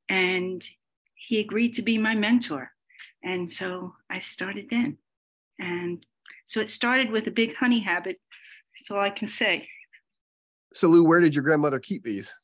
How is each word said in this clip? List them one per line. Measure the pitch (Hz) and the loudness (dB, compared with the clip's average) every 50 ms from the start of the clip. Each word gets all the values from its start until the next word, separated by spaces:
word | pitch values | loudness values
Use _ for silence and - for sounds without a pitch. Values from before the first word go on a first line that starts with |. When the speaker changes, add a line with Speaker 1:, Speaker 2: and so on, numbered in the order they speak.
| _ | _
Speaker 1:
And | - 190 190 185 180 185 185 180 185 185 175 - - - _ _ _ _ _ _ _ _ | -4 0 0 0 0 0 -2 -4 -4 -8 -10 -12 -14 -16 _ _ _ _ _ _ _ _
he | - - - 233 214 | -14 -6 -2 -2 -2
agreed | 208 214 196 220 233 233 240 | -2 0 0 0 0 2 0
to | 226 | 0
be | 202 226 226 | 0 0 0
my | 214 214 220 226 | 0 0 0 0
mentor. | 214 208 214 240 247 233 - 156 135 - - _ _ _ _ _ - - - _ _ - | 0 2 4 2 2 2 0 -6 -8 -10 -12 _ _ _ _ _ -20 -20 -20 _ _ -8
And | 180 185 180 175 170 | -6 -6 -6 -6 -6
so | - - 190 185 180 185 185 180 - _ _ - | -6 -6 -6 -6 -8 -8 -10 -12 -14 _ _ -12
I | 190 185 | -10 -10
started | - - - - 190 190 196 202 202 - | -8 -10 -8 -8 -8 -8 -8 -10 -8 -4
then. | 233 240 240 - 143 - _ _ _ _ _ _ _ _ _ _ _ - | -2 0 0 -2 -4 -8 _ _ _ _ _ _ _ _ _ _ _ -12
And | 190 175 175 175 180 175 175 170 - _ _ _ _ - - - _ | -8 -6 -6 -4 -4 -6 -6 -8 -12 _ _ _ _ -20 -20 -20 _
so | - - 226 | -8 -6 -4
it | 220 - | -4 -4
started | - - 240 240 254 262 262 220 | -4 -2 0 2 2 2 0 0
with | 220 214 220 | -2 -2 -2
a | 208 | -2
big | - 233 226 226 - | 0 0 0 0 0
honey | - 254 247 240 233 | 0 2 2 2 2
habit. | 196 196 175 180 180 185 180 - _ _ - - - - - - _ _ - | 2 0 -2 -2 -2 -6 -10 -10 _ _ -20 -20 -20 -20 -20 -20 _ _ -20
That's | - - - | -16 -10 -6
all | 208 202 | -2 -2
I | 202 202 | -2 -2
can | 196 - 214 | -2 -4 -8
say. | 208 - - 226 202 175 147 - - - - - _ _ - _ _ _ _ _ _ _ _ _ _ _ _ _ _ - | -6 -4 -2 0 0 0 -2 -4 -10 -20 -20 -20 _ _ -20 _ _ _ _ _ _ _ _ _ _ _ _ _ _ -4
Speaker 2:
So | - - | 2 4
Lou, | 170 165 170 170 | 8 8 8 8
where | 160 165 175 | 8 8 6
did | 175 156 143 | 6 6 4
your | 147 135 | 2 2
grandmother | 151 156 151 147 147 135 127 | 2 4 4 2 2 0 -2
keep | - - 196 117 98 | -4 -6 -8 -8 -6
bees? | 117 104 98 - - - - | -6 -6 -6 -8 -10 -14 -20